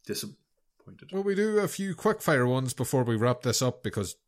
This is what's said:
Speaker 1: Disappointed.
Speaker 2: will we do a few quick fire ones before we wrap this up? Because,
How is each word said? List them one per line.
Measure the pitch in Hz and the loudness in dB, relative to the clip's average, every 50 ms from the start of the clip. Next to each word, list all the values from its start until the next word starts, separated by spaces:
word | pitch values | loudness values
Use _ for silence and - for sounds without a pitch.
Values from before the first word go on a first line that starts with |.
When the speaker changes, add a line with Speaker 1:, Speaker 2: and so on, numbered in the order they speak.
| _ - | _ -8
Speaker 1:
Disappointed. | 101 - - 104 - - _ _ _ _ _ _ _ _ _ - 98 - - 147 | -6 -6 -6 -8 -12 -16 _ _ _ _ _ _ _ _ _ -20 -20 -20 -16 -8
Speaker 2:
will | 180 196 196 | -6 -4 -2
we | 202 196 | 0 0
do | 185 208 220 214 208 | 2 2 2 2 2
a | 202 175 | 0 0
few | - - 196 196 165 | -2 -4 -6 -6 -6
quick | - - 214 214 214 | -2 0 0 0 0
fire | - - 156 131 123 123 | 2 2 4 4 4 4
ones | 127 131 131 127 - | 2 0 0 -2 -4
before | - 131 - - 135 123 | -4 -2 0 2 2 2
we | 120 117 110 | 2 2 2
wrap | 113 123 123 123 | 2 2 2 2
this | - 127 110 - | 0 0 0 2
up? | 135 123 117 - - | 0 0 -2 -2 -6
Because, | 107 - 110 98 87 - - _ | -6 -4 -4 -4 -4 -6 -12 _